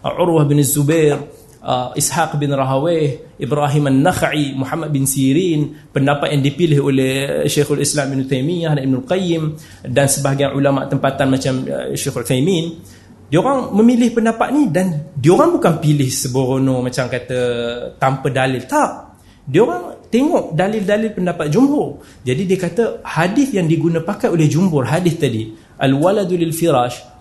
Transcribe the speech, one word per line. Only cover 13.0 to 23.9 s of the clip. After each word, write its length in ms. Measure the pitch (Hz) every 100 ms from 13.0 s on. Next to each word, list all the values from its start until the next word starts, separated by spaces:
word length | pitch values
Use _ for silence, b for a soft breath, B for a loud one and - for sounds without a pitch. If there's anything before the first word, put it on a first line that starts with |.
| B - -
Diorang 480 | 156 247 269 -
memilih 400 | 196 233 240 240
pendapat 400 | 226 226 226 240
ni 160 | 285 262
dan 400 | 156 185 151 - -
diorang 400 | 135 190 330 339
bukan 240 | 175 -
pilih 260 | 147 147 127
sembrono 680 | - 131 127 127 131 135 127
macam 320 | 123 123 123
kata 280 | 123 - 127 123 120 117 120 123 -
tanpa 320 | 135 143 147
dalil. 320 | 131 131 127 -
Tak. 480 | 302 262 - - b b b -
Diorang 640 | 139 254 359 - - -
tengok 480 | 226 302 277 - 160
dalil-dalil 560 | 190 214 190 208 226
pendapat 320 | 208 180 170 151
jumhur. 480 | 170 277 285 151 - B B 127
Jadi 240 | 131 190
dia 80 | 185
kata 480 | 170 170 156 - -
hadis 480 | - 185 226 269
yang 160 | 196 165
diguna 320 | 160 165